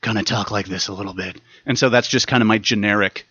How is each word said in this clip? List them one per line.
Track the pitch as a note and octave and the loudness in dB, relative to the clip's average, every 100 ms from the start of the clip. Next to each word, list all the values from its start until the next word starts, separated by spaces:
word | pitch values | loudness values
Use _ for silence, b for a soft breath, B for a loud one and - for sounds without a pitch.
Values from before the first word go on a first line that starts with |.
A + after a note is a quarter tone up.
kinda | - A2 | -2 -2
talk | - A2+ G2 | -2 -4 -4
like | G#2 F#2 | -6 -6
this | F#2+ - | -6 -6
a | |
little | F#2+ G2 | -8 -10
bit. | F#2 F#2+ - _ b | -8 -10 -12 _ b
And | - B2 | -4 0
so | C3 | 4
that's | A#2+ - | 4 2
just | C3 - | 0 2
kinda | B2+ | 2
my | A2 A2 | 4 2
generic | - A2 G#2 G#2 G2 - - | 2 0 2 2 2 -2 -18